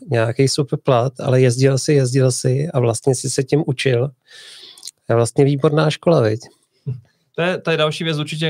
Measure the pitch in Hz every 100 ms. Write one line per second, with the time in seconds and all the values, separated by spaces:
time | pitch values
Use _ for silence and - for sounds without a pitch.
0 | 226 120 113 113 135 - 139 151 - 123
1 | 123 - - 127 131 120 135 131 - 147
2 | 131 135 131 127 135 127 156 139 120 110
3 | - 127 131 - 139 147 160 131 135 120
4 | 135 - _ - - - - - - _
5 | _ 117 117 - 139 143 156 151 156 -
6 | - 160 110 113 - _ _ _ - 127
7 | _ _ _ - 170 180 - 160 156 151
8 | 165 151 151 156